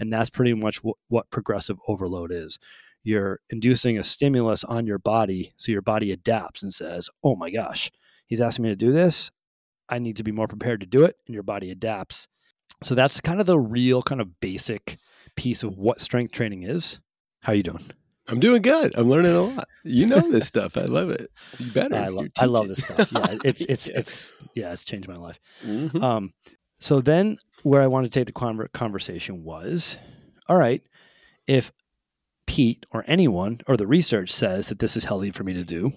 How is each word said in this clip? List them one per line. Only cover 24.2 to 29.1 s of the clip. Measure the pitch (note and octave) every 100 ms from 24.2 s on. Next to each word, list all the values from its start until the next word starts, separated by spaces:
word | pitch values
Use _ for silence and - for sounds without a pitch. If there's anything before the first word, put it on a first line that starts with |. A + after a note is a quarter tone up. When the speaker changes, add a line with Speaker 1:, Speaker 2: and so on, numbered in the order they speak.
| - - -
Speaker 1:
yeah, | A#2 F2
it's | F2
changed | - G#2 F#2
my |
life. | F2 E2+ - _ -
Speaker 2:
Mm-hmm. | A2+ G#2+ D3+ D#3
Speaker 1:
Um, | C3 A2+ F#2+ - - _ _ _
so | - C#3
then | B2+ E3 G#3+ G#3+ _ _
where | C#3 C#3
I | C3+
wanted | C3 B2
to | C3+
take | A#2+
the |
conver-, | - A#2+ A2 A2
conversation | - A#2 G2 -